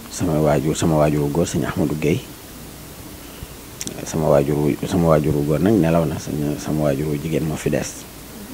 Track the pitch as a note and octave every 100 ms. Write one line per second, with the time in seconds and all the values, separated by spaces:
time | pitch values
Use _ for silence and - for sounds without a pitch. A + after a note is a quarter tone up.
0 | - - F2+ D2+ D#2 C#2+ D2+ D2+ E2+ D#2
1 | D2+ D2+ C#2+ C#2+ F2+ F2 C2 - - D#2
2 | D2 G#2+ - - - - - - - -
3 | - - - - - - - - - -
4 | - E2 D#2 C#2+ C#2+ D2 D2 - - F2+
5 | E2 D2+ D2+ D2 D2 D2+ F#2 A2 D#2+ E2+
6 | D#2+ F2 - D2+ D2 D2 - D#2 D2+ C#2
7 | D#2 D2 D#2+ D#2 D#2 D2+ - D2 - -
8 | - - - - -